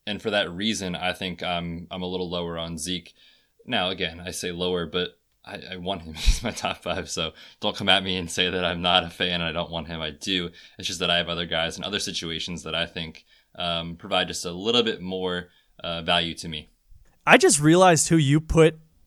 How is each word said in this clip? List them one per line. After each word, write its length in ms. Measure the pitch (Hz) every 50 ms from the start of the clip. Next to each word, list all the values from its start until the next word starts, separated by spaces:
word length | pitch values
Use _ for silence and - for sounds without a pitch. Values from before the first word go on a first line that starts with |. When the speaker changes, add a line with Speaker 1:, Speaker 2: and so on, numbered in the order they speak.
| -
Speaker 1:
and 160 | 104 101 90
for 80 | - 110
that 200 | 104 101 90 87
reason, 440 | 87 90 107 110 104 92 98 90 87
I 180 | - 90 90
think 300 | 87 - 98 92 87 -
I'm, 460 | - 90 87 85 82 85 82 82 87 -
I'm 120 | 95 92
a 40 | 90
little 240 | 90 92 92 90 87
lower 260 | 87 87 85 85 85
on 220 | 82 82 85 85 78
Zeke. 340 | 80 90 90 87 - - _ _ - - _ _ _ _ _ _ -
Now, 240 | - 120 101 90 92
again, 300 | 95 85 90 80 82 85
I 100 | 85 90
say 220 | 85 - - 90
lower, 340 | 87 85 90 92 92 87 85
but 320 | 78 - 90 90 - - _ _ _ _ _ -
I, 140 | - 101 95 - -
I 40 | 92
want 260 | 90 87 92 98 82
him. 120 | 85 80 78
<laughs> 0 |
He's 300 | 78 - - - - -
my 80 | 107
top 320 | 85 - - 92 95 - -
five, 260 | 87 87 92 78 -
so 220 | - 85 82 80 - - - - - -
don't 180 | - 104 -
come 120 | - 107 95
at 160 | 92 98 92
me 120 | 95 92
and 140 | 92 85 80
say 180 | - - 92 90
that 160 | 92 92 90
I'm 160 | 85 90 87
not 220 | 90 90 90 92
a 80 | 85 85
fan 300 | - - 92 90 87 87
and 20 |
I 80 | 85 82
don't 220 | 80 85 82 78
want 160 | 82 85 78 82
him. 120 | 85 80
I 100 | 80 78
do. 400 | 73 - - 98 95 90 87 85 - - - - _ -
It's 80 | 92
just 140 | - 90 85
that 100 | 92 85
I 60 | 85
have 120 | 87 85 87
other 180 | 85 85 87
guys 280 | 82 87 82 82 85 85
and 100 | - -
other 140 | - 101 98
situations 640 | - 101 80 - 90 82 82 82 - 90 87 76
that 140 | 76 80 80
I 100 | 82 85
think, 380 | 82 - 90 82 80 - - - _ _ _ _ _ -
um, 400 | - 87 87 85 82 85 85 85
provide 320 | 85 - 98 95 90 92 85
just 160 | 85 - -
a 80 | 90
little 320 | 85 90 98 113 120 123 110
bit 160 | 113 104 -
more, 480 | 90 92 95 92 92 90 90 87 85 - _ _ _ _ _ -
uh, 200 | - 87 85 85
value 320 | 82 85 87 87 85 85 80
to 140 | - - 85
me. 220 | 78 76 - _ _ _ _ - - - - _ _ _ -
Speaker 2:
I 120 | 147 170 -
just 200 | 370 359 190 147
realized 500 | 147 156 170 180 185 180 165 151 - -
who 80 | 170
you 240 | 165 143 135 143 160
put 380 | 160 - - 165 156 165 160 - - _ _ _ _